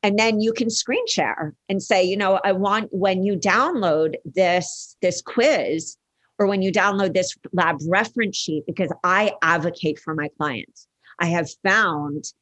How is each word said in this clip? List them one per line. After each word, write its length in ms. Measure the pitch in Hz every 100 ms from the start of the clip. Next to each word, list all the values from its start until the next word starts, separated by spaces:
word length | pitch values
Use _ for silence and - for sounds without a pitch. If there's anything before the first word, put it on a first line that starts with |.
And 160 | 208 202
then 220 | 226 214
you 120 | 220
can 180 | 226 226
screen 360 | 226 - 339 480
share 480 | - 139 - 151 - _
and 140 | 196
say, 200 | - 196
you 140 | 185 196
know, 240 | 196 190
"I 80 | 190
want, 360 | 185 196 208 214
when 300 | 190 190 185
you 140 | 190 190
download 760 | 196 202 285 320 190 156 160 -
this, 720 | - 151 180 180 175 - - -
this 180 | 180 175
quiz, 760 | - - 262 254 107 160 160 - _ _ _ _
or 80 | 202
when 160 | 196
you 100 | 190
download 420 | 208 196 196 190
this 200 | 160 185 - -
lab 240 | 143 170 151 156
reference 500 | 190 220 233 214 -
sheet," 280 | - 156 147
because 260 | - 180 175
I 300 | 180 185 214 -
advocate 560 | 160 170 160 170 156 147
for 160 | -
my 140 | 156 147 _
clients. 480 | 151 117 - - - _ _ -
I 60 | 175
have 240 | 170 160 -
found 680 | 196 202 202 151 147 151 - _